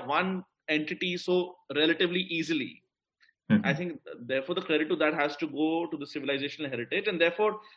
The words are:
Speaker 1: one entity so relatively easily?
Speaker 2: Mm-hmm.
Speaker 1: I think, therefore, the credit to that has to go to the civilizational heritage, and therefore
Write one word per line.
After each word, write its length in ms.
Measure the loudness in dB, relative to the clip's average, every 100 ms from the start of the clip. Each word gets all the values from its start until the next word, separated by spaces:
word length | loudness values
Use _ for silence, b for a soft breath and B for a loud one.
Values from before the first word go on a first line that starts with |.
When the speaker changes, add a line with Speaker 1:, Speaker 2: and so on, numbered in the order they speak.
| 2
Speaker 1:
one 400 | 0 2 -2 -6 _ -2
entity 480 | 0 0 -4 -4 -4
so 400 | 2 2 2 -6 -6 2
relatively 460 | 4 4 2 0
easily? 500 | -2 -2 -2 -2 -2 -8 _ _ _ _ b _ 2
Speaker 2:
Mm-hmm. 140 | 2 4
Speaker 1:
I 80 |
think, 260 | 0 -2 -8 -12 -14 -4
therefore, 240 | -4 -2 -4
the 60 |
credit 260 | 2 2 2
to 60 | 2
that 160 | 2
has 220 | 4 0 0
to 100 | -6
go 380 | 0 0 0 -2
to 100 | -6
the 80 | -8
civilizational 640 | -6 -2 -2 -4 -6 -6
heritage, 400 | -6 -2 -2 -2
and 100 | 2
therefore 400 | 2 4 0 0 B